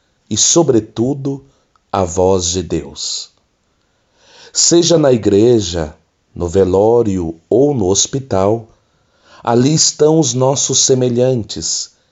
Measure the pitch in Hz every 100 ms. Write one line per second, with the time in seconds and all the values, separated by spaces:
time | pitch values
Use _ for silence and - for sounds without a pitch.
0 | _ _ _ 107 - 170 156 117 107 -
1 | 123 139 139 139 - _ _ _ _ 98
2 | 90 90 92 95 85 92 85 82 - -
3 | - - - _ _ _ _ _ _ _
4 | _ _ _ - - - - 170 156 165
5 | 143 120 101 98 117 117 90 85 76 -
6 | _ _ _ - 87 92 92 95 110 120
7 | 110 92 82 82 _ 107 147 135 90 98
8 | - 135 131 95 98 113 110 _ _ _
9 | _ _ _ - - 120 131 156 - -
10 | 151 160 139 123 131 139 - 131 - 127
11 | 127 120 127 123 104 - 80 - - _
12 | _